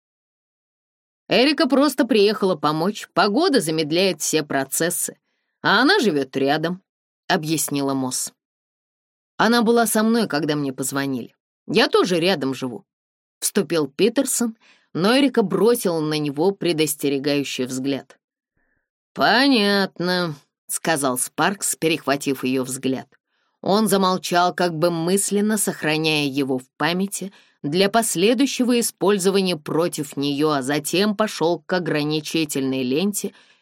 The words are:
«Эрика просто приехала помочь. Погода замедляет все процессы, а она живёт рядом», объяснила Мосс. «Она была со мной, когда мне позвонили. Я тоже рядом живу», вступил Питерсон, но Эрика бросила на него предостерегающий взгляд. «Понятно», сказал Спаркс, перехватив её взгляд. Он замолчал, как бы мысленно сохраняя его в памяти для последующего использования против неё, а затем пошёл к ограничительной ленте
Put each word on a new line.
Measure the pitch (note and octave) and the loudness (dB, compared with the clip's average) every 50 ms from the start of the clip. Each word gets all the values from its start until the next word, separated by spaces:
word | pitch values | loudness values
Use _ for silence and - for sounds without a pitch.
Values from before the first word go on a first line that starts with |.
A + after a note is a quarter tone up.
| _ _ _ _ _ _ _ _ _ _ _ _ _ _ _ _ _ _ _ _ _ _ _ _ _ - | _ _ _ _ _ _ _ _ _ _ _ _ _ _ _ _ _ _ _ _ _ _ _ _ _ 0
«Эрика | E3 G#3+ B3+ D#4 D4 D#4 E4 - | 2 4 4 4 2 2 2 2
просто | C#4 C4 D4 D4 - - B3 | 4 4 4 2 2 0 0
приехала | A#3 B3 G#3+ G3 G#3+ G#3 - G#3 F#3 F3+ | 2 4 4 4 4 2 2 0 0 0
помочь. | D3+ - D3 D#3 D#3+ E3 G3+ A3 - - - | 0 0 -2 0 0 0 -2 -4 -6 -10 -4
Погода | - E3 F#3+ G#3 G3+ C#4 F4 F#4+ C#4 A3 | 0 2 2 2 2 2 2 2 2 2
замедляет | D3+ E3 D#3+ D#3+ D#3+ C#3+ D#3+ F3 G3 F#3+ E3+ - | 0 0 -2 -2 -2 0 0 2 2 2 0 -2
все | - - D3+ D#3 | -4 -2 -2 -2
процессы, | D3+ - C#3+ C3+ C3+ - - - E3 F3+ - - - - - _ _ _ _ _ _ _ _ _ | -2 -2 -2 -4 -4 -2 -2 -2 -2 -2 -2 -4 -6 -8 -10 _ _ _ _ _ _ _ _ _
а | - D#3 F#3+ G#3+ | 0 2 2 4
она | C4 D#4+ G4+ G#4 | 4 4 4 4
живёт | B3+ G3+ D3+ C#3 C3+ C3+ - | 2 2 2 0 -2 -2 -2
рядом», | C3+ C3+ C#3 D3+ D#3 D#3 E3+ F3+ F#3 _ _ _ _ _ _ _ _ _ | -2 0 0 0 0 -2 -4 -4 -6 _ _ _ _ _ _ _ _ _
объяснила | - F3 F3 D#3 D3+ E3 D3 - - C#3+ C#3+ C#3 C#3 C#3 | -2 -2 -2 0 -2 -2 -2 -2 -4 -4 -2 -2 -2 -2
Мосс. | C3+ C3 B2+ B2+ - - - _ _ _ _ _ _ _ _ _ _ _ _ _ _ _ _ _ _ _ _ _ | -2 -4 -4 -4 -6 -8 -8 _ _ _ _ _ _ _ _ _ _ _ _ _ _ _ _ _ _ _ _ _
«Она | - F3+ A3 A#3+ A#3+ | 0 2 2 2 2
была | A3 A3+ A#3 A#3 A#3 | 2 2 4 2 2
со | G#3+ - A3 | 2 0 0
мной, | G#3+ A3 A3+ A#3 G#3+ | 2 2 2 0 0
когда | D3 - D3 E3 D3+ D3 | 0 -2 -4 -2 -2 -2
мне | D3+ C#3+ C3+ | -2 -2 -4
позвонили. | C3 - C3+ - C#3 C#3 C#3 C#3 C3 A#2 - - _ _ _ _ _ _ _ | -6 -6 -6 -4 -4 -4 -4 -4 -4 -6 -8 -12 _ _ _ _ _ _ _
Я | - D3 G#3+ C#4 D#4 | -2 0 2 2 2
тоже | - G#4+ D4 F3 F3+ D#3+ | 2 0 2 2 0 2
рядом | E3 F#3 F#3+ D3+ C#3 C3+ B2+ | 2 2 0 0 -2 -4 -4
живу», | C3 C3+ B2+ A#2+ - _ _ _ _ _ _ _ _ _ _ _ - | -4 -8 -8 -10 -12 _ _ _ _ _ _ _ _ _ _ _ -8
вступил | - - - G3+ E3+ - E3+ D#3+ D3 | -8 -2 -2 -2 -2 0 0 -2 -2
Питерсон, | C#3 _ - F#3 A#3 A3+ C#4 C4+ - - - A#3+ A3+ A3+ _ _ _ _ _ _ _ | -2 _ 2 2 2 2 2 -2 -2 -2 -2 -4 -4 -6 _ _ _ _ _ _ _
но | - D3 F3+ G#3+ B3+ | -4 -2 0 2 4
Эрика | C#4 C#4+ B3+ - A#3 | 4 2 2 2 2
бросила | G#3+ D#3+ F#3+ F3 G3 A#3 B3 A#3+ - F#3 E3 D#3+ | 0 0 2 2 4 4 2 2 0 -2 -2 -2
на | D3+ D3+ D#3 D3+ | -2 -2 -2 -2
него | D3 D3 C3 C#3+ E3 G3 | -2 -4 -2 0 0 0
предостерегающий | G3 - D#3+ F3 E3 D3+ D#3 D3+ - - - C#3 C#3 C3+ C3+ D3+ C#3+ C#3+ C3+ - - - B2+ | 0 0 -2 -2 2 2 0 0 -2 -2 -2 -2 -2 0 0 0 0 0 -2 -4 -4 -6 -6
взгляд. | A#2+ B2+ C3 B2+ C#3+ C#3 B2 - _ - _ _ _ _ _ _ _ _ _ _ _ _ _ _ _ _ _ _ _ - | -6 -6 -6 -4 -4 -4 -4 -6 _ -20 _ _ _ _ _ _ _ _ _ _ _ _ _ _ _ _ _ _ _ -4
«Понятно», | - C3+ E3 G#3 B3 C#4 C#4+ C4 A3 G3+ G3+ G3+ G3 F#3+ F#3+ _ - E3+ F3+ F3+ F3+ F3 D#3+ D3 - _ _ _ _ _ | 0 2 4 4 4 4 4 4 4 4 2 2 2 0 -2 _ -4 -2 -2 0 0 -2 -4 -6 -8 _ _ _ _ _
сказал | - - - - E3+ D#3+ C3+ C#3+ C3 B2 B2+ | -10 -10 -6 -2 -2 0 0 0 -2 -2 -2
Спаркс, | - - - - D#3 F#3 G3+ - - - - | -6 -6 -2 -2 0 0 0 -2 -6 -6 -4
перехватив | - D#3+ D#3+ E3 C#3 - C3+ C#3 C#3 - C#3+ C3 - C#3 | -2 0 0 0 0 -2 -2 -2 -2 -2 -4 -4 -2 -2
её | B2+ C3 C3 B2+ | -2 -2 -2 -2
взгляд. | B2+ B2+ C3+ - C3+ C3 A#2+ B2 _ _ _ _ _ _ _ _ _ _ _ | -4 -6 -6 -4 -4 -4 -4 -6 _ _ _ _ _ _ _ _ _ _ _
Он | - - F#3+ G#3+ A3 F3+ | -2 0 2 2 2 2
замолчал, | F#3+ G3 F#3+ F#3 F#3 E3+ D3+ - F3 F3 F3+ F3+ F3 | 2 2 2 2 0 0 -2 0 2 2 2 2 2
как | - F3+ F3 E3 | 0 -2 -2 0
бы | D3+ F3 F3 | 0 0 0
мысленно | E3+ E3 D#3+ F3 F#3+ G3 - - G3 G#3 G#3 G#3+ A3 G3+ | 0 0 0 0 0 0 0 0 0 0 0 0 0 0
сохраняя | - G3 - - - D3 D#3 D#3 D#3+ D#3 D#3 D3 D3 | -2 -4 -4 -4 -2 0 0 0 2 0 2 2 0
его | C#3 C3 C#3+ C#3 C3+ C3 B2+ | 0 0 -2 -2 -2 -2 -4
в | - _ _ | -6 _ _
памяти | - D3 E3 F3 F#3 G3 G3 - - F#3 F#3+ - - _ _ _ _ | -4 -2 -2 0 -2 -4 -4 -6 -8 -10 -12 -14 -18 _ _ _ _
для | - C#3+ D3+ F#3 F#3+ G3+ | -8 -2 0 2 2 2
последующего | A3 A#3 A3+ - - E3 F#3+ A3+ B3+ A3+ C#4 B3+ - - B3 A3+ B3 A#3+ | 2 0 0 0 0 2 2 2 4 2 0 0 0 -2 0 2 2 2
использования | A3 - - - D#3+ G3 G#3 G3 E3+ G3 F#3 G3+ F#3 F3+ F3 | 0 -2 -4 -2 0 2 2 2 2 2 2 2 0 0 -2
против | D3+ - - C#3+ D#3 F3 E3 - D#3 C#3+ - - | -4 -6 -4 -2 -2 -2 -2 -2 -6 -8 -8 -6
неё, | C#3+ C#3 C#3+ C#3+ C#3 D3+ D#3 | -6 -4 -2 -2 0 0 0
а | D3+ C3+ | 0 0
затем | B2 C3 D3 D3+ D3+ - E3+ F3 G#3 G#3+ G3+ | -2 -2 -2 -2 -2 -2 0 0 2 2 0
пошёл | - G#3+ G#3 - - D#3+ E3+ F3 D#3 | 0 -2 -2 -2 -2 0 0 0 -2
к | _ - | _ -4
ограничительной | F#3 F#3 E3 D#3 D3+ D3+ D3 D3+ D#3 D3+ D3+ - - D#3+ D#3+ D3 - C#3 C3+ C3 C3 C3 B2+ | -4 -2 -2 -2 -2 -2 -2 -2 -4 -4 -4 -4 -2 -2 -2 -2 -2 -4 -2 -2 -2 -2 -2
ленте | B2 C3 D#3 F#3+ G#3 G3+ - - F#3+ - - _ _ _ _ | -2 -2 0 0 -2 -4 -4 -8 -10 -12 -14 _ _ _ _